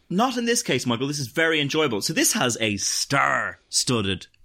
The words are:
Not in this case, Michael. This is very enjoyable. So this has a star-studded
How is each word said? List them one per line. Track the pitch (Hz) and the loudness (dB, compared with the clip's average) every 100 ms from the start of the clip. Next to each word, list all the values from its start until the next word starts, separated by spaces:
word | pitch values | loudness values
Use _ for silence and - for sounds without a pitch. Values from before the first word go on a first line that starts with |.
| - | -4
Not | 180 254 247 | 0 0 0
in | |
this | 233 233 | 0 0
case, | - 135 | 0 0
Michael. | - 117 139 | 0 0 -2
This | 147 | -4
is | 123 | -4
very | - 165 156 | 0 2 2
enjoyable. | 143 156 151 104 | 0 0 0 0
So | - | -2
this | 165 294 | 0 2
has | - 127 113 | 2 0 0
a | 110 101 | 0 0
star-studded | - - - 139 139 127 104 85 _ - - 120 98 90 - _ | -2 -4 0 0 2 0 -4 -8 _ -2 0 0 0 -2 -8 _